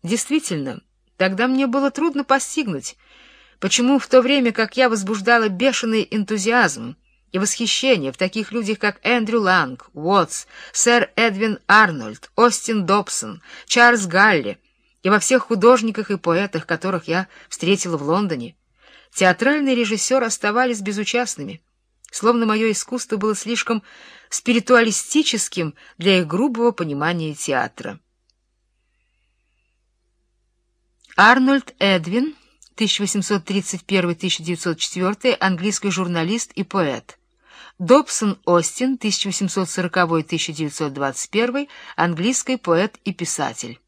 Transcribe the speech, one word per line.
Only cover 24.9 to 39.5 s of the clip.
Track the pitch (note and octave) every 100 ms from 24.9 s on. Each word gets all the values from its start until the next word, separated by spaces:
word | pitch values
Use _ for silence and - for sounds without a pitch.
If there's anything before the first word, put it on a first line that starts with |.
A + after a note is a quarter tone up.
| G3 - D4 D4+ A3 - F3+ D#3+ - - -
для | F3 F#3+
их | D#3
грубого | F3+ C#4 A3+ A#3
понимания | - E3 C#3+ D3+ F3 D#3
театра. | D3 - C3 A2+ - A2+ G2 _ _ _ _ _ _ _ _ _ _ _ _ _ _ _ _ _ _ _ _ _ _ _ _ _ _ _ _ _ _ _ -
Арнольд | G#3 B3+ B3+ C#4 - _
Эдвин, | G3 F#3 E3 A3 D4+ D4 _ _ _
тысяча | - G#3+ -
восемьсот | G3+ G#3 - G3+
тридцать | - G3 - F#3
первый, | - F#3+ F3 E3
тысяча | F#3 -
девятьсот | D#3+ E3+ F3+ D#3+
четвёртый, | - F3+ F#3 G#3 B3+
английский | - F#3+ F3 G3 G3+ G3
журналист | F3+ F3+ E3+ D#3+ A3+ -
и | -
поэт. | G3 G3 D#3 A#2+ - - _ _ _ - - _
Добсон | F3 C4+ C4 - G#3+ F#3
Остин, | - F3 E3 - C4 B3+
тысяча | G#3+ F#3+ G3
восемьсот | F3+ F#3+